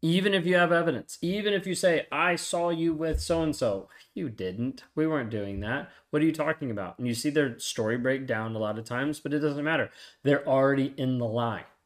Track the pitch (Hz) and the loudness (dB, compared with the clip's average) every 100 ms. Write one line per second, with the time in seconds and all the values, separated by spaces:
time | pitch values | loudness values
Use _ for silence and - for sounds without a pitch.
0 | 160 175 196 196 170 180 175 170 165 131 | 2 2 4 2 2 4 4 4 2 -2
1 | - - 170 202 208 196 190 170 185 160 | -6 -6 -4 -2 0 -2 -2 2 4 2
2 | - 143 170 175 - 180 170 165 165 156 | 0 0 0 0 -2 -2 0 0 0 0
3 | 160 156 - 165 160 147 120 98 - - | -2 -2 0 0 0 0 0 -2 -6 -20
4 | - - 160 107 92 92 123 135 - - | -16 -8 -8 -4 -6 -2 -4 -6 -10 -2
5 | 160 156 117 110 101 98 101 131 190 - | 0 0 -2 -4 -4 -6 -4 -4 -6 -18
6 | _ 147 160 156 151 160 139 104 90 - | _ 0 2 2 -2 -2 -4 -4 -6 -4
7 | 123 117 151 147 139 117 - - 110 123 | -2 0 0 2 2 0 -8 -2 0 0
8 | 127 135 131 110 110 110 107 107 113 123 | 0 0 -2 -2 -2 -2 -2 -4 -6 -4
9 | 139 147 143 147 147 143 147 160 117 - | -2 -4 -4 0 0 -2 0 0 -2 -6
10 | - _ 135 139 - 135 135 139 135 - | -20 _ 2 2 4 4 4 4 0 0
11 | 131 127 117 113 117 101 - _ | -2 0 0 0 -2 -2 -8 _